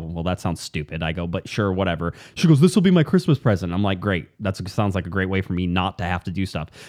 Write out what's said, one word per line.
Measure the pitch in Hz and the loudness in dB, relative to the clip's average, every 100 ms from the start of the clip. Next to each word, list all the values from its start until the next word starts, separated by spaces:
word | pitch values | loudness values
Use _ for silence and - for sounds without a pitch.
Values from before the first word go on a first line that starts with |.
| 80 | -4
well, | 85 | -6
that | 87 90 | -4 -4
sounds | 90 82 | -4 -6
stupid." | - 80 73 82 | -6 -8 -8 -6
I | 82 | -6
go, | 82 87 | -4 -6
"But | 90 - | -6 -6
sure, | - 101 | -2 -2
whatever." | 92 92 82 85 - - | 0 -2 -2 -4 -8 -14
She | - 165 | 0 4
goes, | 143 | 6
"This | 175 | 6
will | 220 | 6
be | 185 | 4
my | 175 | 4
Christmas | 147 185 175 139 | 4 2 2 2
present." | 120 92 90 | 2 0 0
I'm | 90 | 0
like, | 101 92 | 0 0
"Great. | 101 90 - _ | 0 -2 -4 _
That | 98 95 90 | -6 -4 -6
sounds | - 104 92 | -2 0 -2
like | 85 | -2
a | |
great | 95 92 | -2 0
way | 95 | -2
for | 92 | -2
me | 90 87 | -2 0
not | 92 92 - | 0 0 -2
to | |
have | 87 90 | -4 -4
to | 98 | -4
do | 90 | -4
stuff." | 92 82 78 - | -4 -4 -8 -12